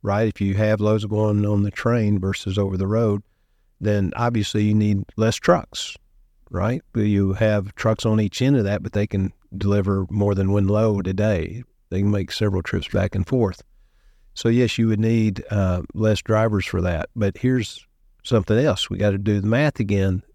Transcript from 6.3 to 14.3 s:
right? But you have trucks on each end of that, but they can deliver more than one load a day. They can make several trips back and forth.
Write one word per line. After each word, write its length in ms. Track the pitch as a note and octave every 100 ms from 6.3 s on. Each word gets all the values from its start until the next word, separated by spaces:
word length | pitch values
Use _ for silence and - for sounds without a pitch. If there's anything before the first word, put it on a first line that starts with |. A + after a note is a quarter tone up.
| _ -
right? 320 | F2+ G#2 D3 -
But 140 | A2+ G#2
you 260 | G2+ G2
have 420 | F#2+ A2 G#2 G2
trucks 320 | - A2+ A2 A2+
on 140 | G#2+
each 200 | G#2 -
end 160 | C3 C#3
of 80 |
that, 180 | G2 G#2
but 80 | -
they 160 | G2+ G#2
can 240 | G2 G2 - - F#2+
deliver 500 | G2 G2+ F#2+ G2 F#2
more 240 | G#2 G2+
than 180 | G2 F#2+
one 160 | G#2 F#2+
load 400 | G#2 A2 G2+ F2+
a 40 |
day. 500 | F#2+ G#2+ F#2 - A2+ - _ -
They 120 | F#2+
can 80 | G2+
make 200 | G2+ F#2
several 320 | - G#2+ F#2+
trips 240 | - F#2+ -
back 280 | F#2+ F#2+
and 120 | G2 F#2
forth. 360 | B2+ G2+ - - _ _ _ - _ _